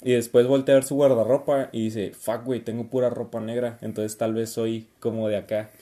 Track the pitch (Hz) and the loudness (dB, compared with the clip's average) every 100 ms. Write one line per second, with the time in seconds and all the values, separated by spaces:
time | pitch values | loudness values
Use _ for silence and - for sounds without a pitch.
0 | 127 123 117 123 123 139 135 135 131 143 | 0 0 4 4 4 4 4 4 4 4
1 | 143 117 110 135 - 139 131 117 110 110 | 4 4 2 2 2 -2 -2 -4 -4 -2
2 | 95 - - 117 120 120 113 117 117 127 | -6 -6 -6 -4 -4 -6 -4 -8 -4 0
3 | 123 117 113 113 110 120 120 113 110 107 | 0 -2 -6 -8 -6 -4 -4 -6 -8 -4
4 | 107 - 113 113 113 - 113 113 110 _ | -4 -2 -2 -2 -4 -4 -4 -4 -8 _
5 | 120 110 107 101 92 107 107 - | -6 -2 -2 -2 -4 -6 -6 -14